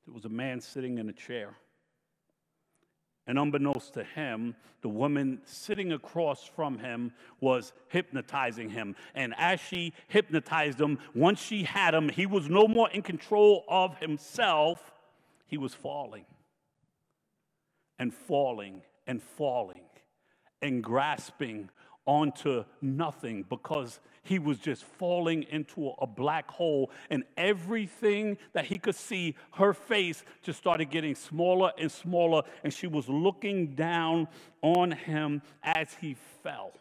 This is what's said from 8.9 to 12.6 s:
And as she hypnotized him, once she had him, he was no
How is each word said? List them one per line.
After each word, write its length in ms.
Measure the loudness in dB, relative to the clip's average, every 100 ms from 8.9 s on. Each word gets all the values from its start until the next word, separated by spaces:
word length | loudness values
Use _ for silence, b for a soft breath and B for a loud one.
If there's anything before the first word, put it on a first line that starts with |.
| -10 B
And 200 | -6 -6 0
as 240 | 0 0
she 320 | -2 -6 -6 B B
hypnotized 720 | 2 2 -2 0 0 0 2
him, 200 | 0 0 B
once 240 | 4 4 4
she 260 | -2 -4
had 280 | -2 2 4
him, 160 | 4 2
he 160 | 0
was 240 | 0 0 4
no 180 | 8